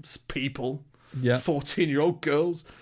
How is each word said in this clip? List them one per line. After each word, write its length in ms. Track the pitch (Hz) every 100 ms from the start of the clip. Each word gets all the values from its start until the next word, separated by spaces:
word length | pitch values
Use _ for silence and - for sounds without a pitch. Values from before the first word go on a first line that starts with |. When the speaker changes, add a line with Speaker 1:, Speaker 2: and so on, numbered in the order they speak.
Speaker 1:
s-, 140 | - -
people. 680 | - - 135 131 123 143 - _ _ 139
Speaker 2:
Yeah. 200 | 127 123
Speaker 1:
Fourteen-year-old 840 | 123 147 - - 165 139 160 170
girls. 420 | - 143 175 165 - -